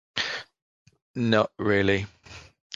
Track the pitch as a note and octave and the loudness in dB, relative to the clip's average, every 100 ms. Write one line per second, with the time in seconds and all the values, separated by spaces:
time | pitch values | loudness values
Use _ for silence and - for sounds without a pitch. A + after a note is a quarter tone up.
0 | _ - - - - _ _ _ _ _ | _ -8 -6 -8 -14 _ _ _ _ _
1 | _ - A#2 A2 G#2 - G#2 G2+ G2 G2 | _ -4 2 2 2 -2 0 2 2 0
2 | G2+ _ - - - _ _ | -2 _ -20 -20 -20 _ _